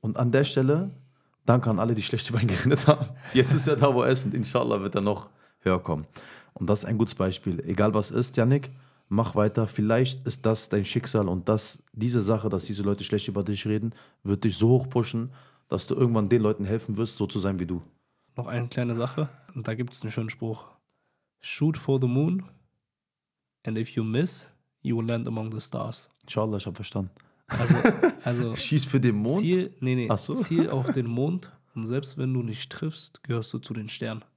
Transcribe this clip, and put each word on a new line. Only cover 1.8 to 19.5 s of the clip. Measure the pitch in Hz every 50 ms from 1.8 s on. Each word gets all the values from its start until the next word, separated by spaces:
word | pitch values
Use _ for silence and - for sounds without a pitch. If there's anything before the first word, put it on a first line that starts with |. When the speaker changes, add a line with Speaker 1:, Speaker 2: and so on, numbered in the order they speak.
| 110 117 117
Speaker 1:
die | 107
schlecht | 101 - - 113 - -
über | 113 113
ihn | 107 113
geredet | 95 - - 127 143 131 - 151
haben. | 147 - - - - - - - -
Jetzt | 131 127 131
ist | 143 156 - 156
er | 147
da, | 135 147 143 131
wo | 123
er | 120 127
ist | 131 131 131
und | 131 -
inshallah | 123 107 - - 123 123 120 113 101
wird | 95 101 -
er | 101
noch | 98 104 101 95 - - _ _ _ _ _ _
höher | _ 92 92 90
kommen. | - - 82 76 76 - _ - - - - - - _ _
Und | - 98 87
das | 104 104
ist | -
ein | - 113 107
gutes | 113 107 -
Beispiel. | - 95 95 92 - - 98 87 80
Egal | - - 98 104 104 107 98
was | 107 101 -
ist, | - 117 127 127 -
Yannick, | - 117 120 135 143 135 - - - - _ _ _ _ _
mach | 98 107 113 104 -
weiter. | 104 104 107 104 - 113 101
Vielleicht | - - 104 107 113 120 131 131 131 - -
ist | 123 - - -
das | 110 110 110 - -
dein | - 104 98
Schicksal | - - 127 - - - 110 101 92
und | 87 90 87 -
das, | 110 107 - - - - _ _
diese | - 113 110 123 120 120
Sache, | 101 98 113 107 101 110
dass | 95 113 107
diese | - 104 98
Leute | 101 101 101 101 95
schlecht | - - 104 - -
über | 98 101 98
dich | 104 104 101 -
reden, | 107 107 107 107 113 - - - _ _ _ _
wird | 98 101 92 -
dich | 113 92
so | - 110 113
hoch | 127 127 131 131
pushen, | - 123 113 - - 113 117 127 - - - _ _ _ _ _
dass | - - -
du | - 131
irgendwann | - 131 120 117 110 104 98
den | 120 117
Leuten | 107 104 110 - 101
helfen | 95 107 113 - - 107
wirst, | 98 117 110 -
so | - 104
zu | - - 107
sein | 90 98 98 92
wie | 90
du. | 82 90 85 - - _ _ _ _ _ _ _ _ _
Speaker 2:
Noch | - 120 -
eine | - 120 120 120
kleine | - - 123 120 117
Sache. | 117 120 127 - - 156 139 - - _ -